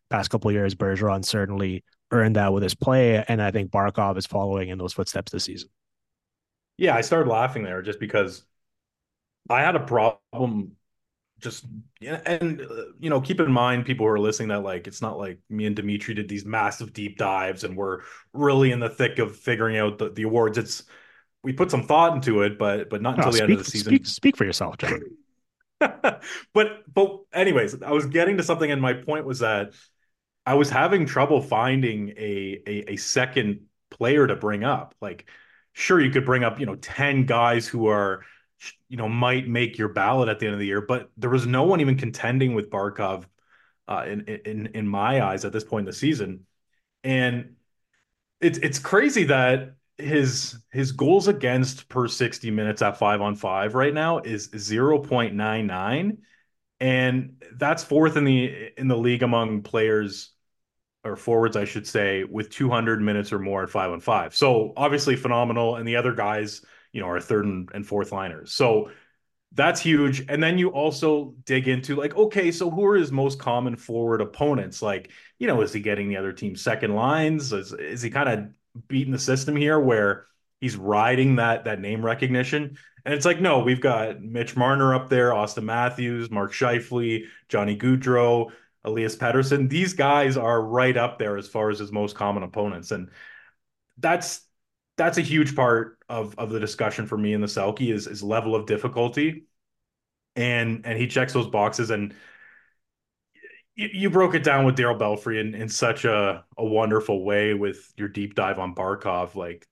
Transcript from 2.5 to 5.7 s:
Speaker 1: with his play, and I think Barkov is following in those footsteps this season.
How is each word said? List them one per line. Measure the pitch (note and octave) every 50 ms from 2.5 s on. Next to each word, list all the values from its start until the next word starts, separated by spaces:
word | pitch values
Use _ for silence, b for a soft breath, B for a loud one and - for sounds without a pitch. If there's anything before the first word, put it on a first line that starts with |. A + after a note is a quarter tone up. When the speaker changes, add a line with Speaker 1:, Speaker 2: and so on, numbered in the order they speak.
Speaker 1:
with | G2 G2 G2+
his | F2+ -
play, | - - C3 C3 C3 B2+ A#2 A2+ G#2+ G#2+ -
and | A#2 G#2+
I | G#2 G2
think | G2 G#2+ G2 F2
Barkov | - G2+ G2 G2+ - - G2+ G2 F#2+
is | F#2+ F#2+
following | - - G2+ G2 G2 G2 F#2+ F#2 F2+
in | F#2 F#2
those | F2+ F2 -
footsteps | - A#2 - - F2 - -
this | - E2+ -
season. | - - - - -